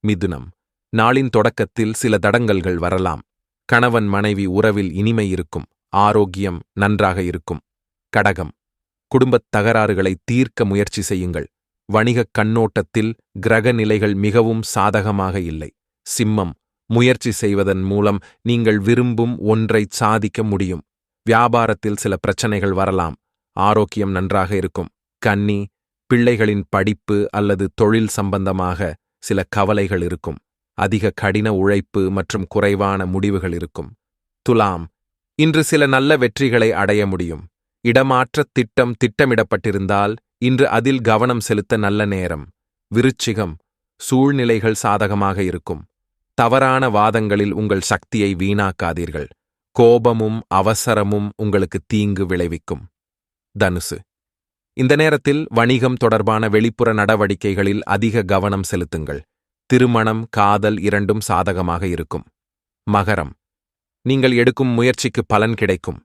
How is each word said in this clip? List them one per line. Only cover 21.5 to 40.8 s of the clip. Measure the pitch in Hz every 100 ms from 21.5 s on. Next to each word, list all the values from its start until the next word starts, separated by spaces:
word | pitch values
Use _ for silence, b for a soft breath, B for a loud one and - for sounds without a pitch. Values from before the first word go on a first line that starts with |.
| 120 113 104 110 104
சில | 110 95
பிரச்சனைகள் | - 98 117 104 98
வரலாம். | 92 98 95 82 - _ _ _ -
ஆரோக்கியம் | 98 107 101 - 98
நன்றாக | 95 95 98 92 101
இருக்கும். | 90 - 85 _ _ _
கன்னி, | 113 101 104 101 101 _ _ _ _
பிள்ளைகளின் | 123 120 117 107 104 95
படிப்பு | 98 98 107 - 104 104
அல்லது | 104 104 98 98
தொழில் | - 107 110 110
சம்பந்தமாக | - 101 98 95 95 90 87 95 - _ _
சில | - 98 92
கவலைகள் | - 98 104 98 95
இருக்கும். | 87 85 - 78 _ _ _ -
அதிக | 95 107 101
கடின | - 101 101 107
உழைப்பு | 101 95 101 90 101 95
மற்றும் | 98 92 107 92
குறைவான | 107 101 98 101 98 92
முடிவுகள் | 92 101 98 87
இருக்கும். | 87 87 - 76 113 _ _ _ _ -
துலாம், | 117 104 87 82 _ _ _ _ -
இன்று | 156 156
சில | 151 156 143
நல்ல | 135 135 151
வெற்றிகளை | 123 - 139 117 113
அடைய | 90 98 104 101
முடியும். | 92 87 78 85 _ _ _
இடமாற்ற | 120 120 135 127 127 - 143
திட்டம் | - 117 - 123 113
திட்டமிடப்பட்டிருந்தால் | 120 - 139 113 107 104 113 98 95 101 101 110 _ _
இன்று | 123 127 139
அதில் | 113